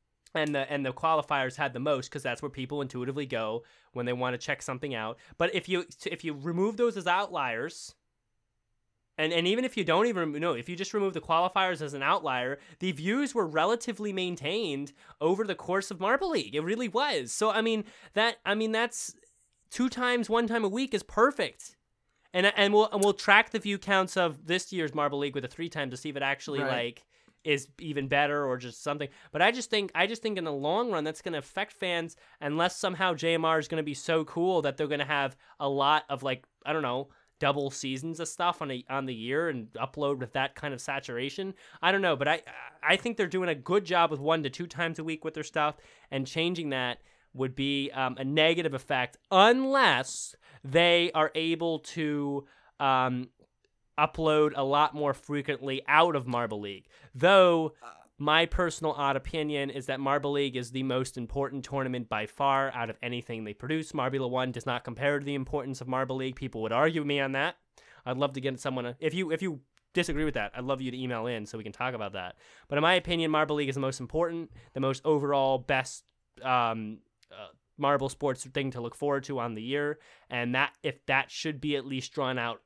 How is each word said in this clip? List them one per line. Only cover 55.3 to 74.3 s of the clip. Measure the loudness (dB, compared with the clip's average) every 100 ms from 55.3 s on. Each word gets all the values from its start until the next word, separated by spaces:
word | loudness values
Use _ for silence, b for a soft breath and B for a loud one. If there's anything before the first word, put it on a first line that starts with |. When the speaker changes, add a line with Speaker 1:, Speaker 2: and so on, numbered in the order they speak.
| -6 -4 -4 -4 -4 6
Speaker 1:
out | 8 8 4
of | 0
Marble | -2 0 -4
League. | -8 -10 -16 b b
Though, | 2 8 10 10 8 2 -6 B -20 B -4
my | 4 4 4
personal | 2 0 0 -2
odd | 0 0 0
opinion | -2 -4 -2 -2 -2
is | -4 -6
that | -2
Marble | 2 2 2
League | 0 0 -2
is | -6
the | -4
most | 0 0 -2 -6
important | -6 -4 -4 -4
tournament | -6 -4 -2 -4 -4
by | -4
far | -4 -2 2 2 0
out | -4 -6
of | -6
anything | -6 -6 -6 -8
they | -8
produce. | -10 -4 -4 -4
Marbula | -2 -2 -2 -2
One | -2 -2
does | -4
not | -4 -4
compare | -6 -2 0 0
to |
the | -2
importance | -6 -4 -4 -6 -8
of | -4
Marble | -2 -2 -2
League. | -4 -6
People | -8 -6
would | 0
argue | 4 4 2
with | 0
me | 0
on | 0
that. | 0 -2 -4 _ _ b b -6
I'd | -2
love | -2
to | -2
get | -6 -4
someone, | -4 -4 -4 -2
if | -2
you, | -2 -2
if | -2
you | -2 -6 _ _ _
disagree | -2 0 0
with | 0
that, | 0 -4 -6
I'd |
love | -4 -2
you | -2
to | -4
email | -4 -2 -2
in | -4
so | -6 -10
we |
can | -10
talk | -6 -6
about | -4 -6
that. | -6 -10 -12 b b b
But | 2
in |
my | 4
opinion, | 4 2 0 2
Marble | 2 2 0
League | -2
is |
the | -2
most | -2 -4
important, | -4 -2 -2